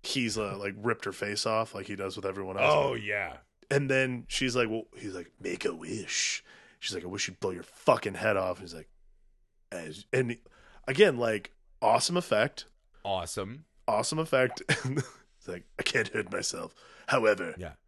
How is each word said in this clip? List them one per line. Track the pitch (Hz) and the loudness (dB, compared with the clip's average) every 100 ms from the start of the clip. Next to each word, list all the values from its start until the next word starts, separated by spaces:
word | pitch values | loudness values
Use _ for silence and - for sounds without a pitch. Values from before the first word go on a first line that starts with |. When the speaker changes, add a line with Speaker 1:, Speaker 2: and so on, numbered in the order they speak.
Speaker 1:
he's, | - 139 117 107 | -2 0 0 0
uh, | 104 98 | -4 -4
like, | 101 101 | -6 -2
ripped | 113 113 | -2 -2
her | 104 | -4
face | 95 101 101 | -4 -4 0
off | 120 110 113 | 2 2 0
like | 92 95 | -6 -8
he | 98 | -6
does | 95 98 | -6 -4
with | |
everyone | 95 95 92 98 | -6 -4 -6 0
else. | 143 | 4
Speaker 2:
Oh, | 151 139 | 4 2
yeah. | 117 104 104 87 65 _ _ _ | -2 -4 -4 -4 -10 _ _ _
Speaker 1:
And | 139 139 | 0 4
then | 131 131 123 - | 2 2 -2 -6
she's | - 131 120 | -2 0 2
like, | 113 | 2
"Well," | 113 - - | 0 -6 -12
he's | 107 | -10
like, | 92 85 _ | -10 -12 _
"Make | - 90 | -8 -4
a | 95 | -4
wish." | 82 80 107 - - - - - - - _ | -4 -8 -8 -4 -2 -2 -4 -10 -20 -20 _
She's | - | -8
like, | 95 | -6
"I | 87 | -6
wish | 101 - | -6 -6
you'd | 92 | -4
blow | 98 | -6
your | 90 | -6
fucking | - - - 120 104 | -12 0 4 4 2
head | 90 107 98 | 0 2 2
off." | 92 90 | 0 -4
He's | 92 | -10
like, | 82 78 _ - _ _ _ _ _ _ | -14 -18 _ -20 _ _ _ _ _ _
"As," | 90 80 82 - | -12 -10 -14 -2
and | 127 123 120 - - - - - | 0 0 -4 -12 -20 -20 -10 -4
again, | 135 202 123 | 6 6 6
like, | 117 107 - _ _ - | 0 0 -4 _ _ 2
awesome | 107 113 - 175 | 6 6 4 0
effect. | - 104 123 - - _ _ - | 2 2 2 0 -18 _ _ -10
Speaker 2:
Awesome. | 101 95 85 - 98 131 - _ - | -2 -2 -2 -6 -8 -10 -18 _ 0
Speaker 1:
Awesome | 107 - 156 | 2 2 0
effect. | 160 131 127 - - | 4 4 4 0 -2
<laughs> | 147 131 143 - - _ _ | 0 0 -2 -4 -12 _ _
It's | - | -10
like, | 90 - - | -10 -10 -6
"I | |
can't | - 120 107 | 0 0 0
hurt | 113 - | -2 -4
myself. | - - - - - - - - | -4 -4 -6 -12 -16 -20 -16 0
However, | 139 110 98 85 78 | 4 4 4 -2 -8
Speaker 2:
Yeah. | 85 - | -12 -14